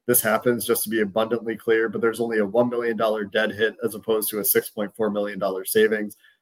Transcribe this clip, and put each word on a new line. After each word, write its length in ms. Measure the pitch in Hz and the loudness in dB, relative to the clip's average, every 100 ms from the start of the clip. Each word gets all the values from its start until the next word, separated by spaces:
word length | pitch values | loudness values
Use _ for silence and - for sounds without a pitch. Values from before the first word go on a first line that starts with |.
| - | 0
this 160 | 120 | 0
happens, 460 | 113 110 123 120 107 | 2 2 2 0 0
just 160 | 113 | -2
to 80 | - | 0
be 100 | 110 | 0
abundantly 560 | 101 95 110 117 110 107 | 0 0 0 -2 -4 -6
clear, 320 | - 113 113 | 0 2 2
but 140 | 104 | 0
there's 180 | 117 113 | -2 0
only 160 | 117 113 | -2 0
a 80 | 101 | 2
one 240 | 110 120 | 2 2
million 300 | 120 117 110 | 0 -2 0
dollar 260 | 110 107 101 | 0 0 -2
dead 280 | 110 107 | 0 0
hit 220 | 101 110 107 | 2 0 0
as 120 | 117 107 | -6 -4
opposed 340 | 104 110 104 | -2 0 0
to 120 | 107 | -2
a 40 | 98 | 0
six 240 | 117 - | 0 0
point 260 | - 101 - | -4 -8 -2
four 140 | 107 | -2
million 300 | 104 101 101 | -2 -4 -2
dollar 260 | 98 95 95 | -4 -4 0
savings. 540 | 110 107 107 107 - _ _ | 4 4 2 -4 -10 _ _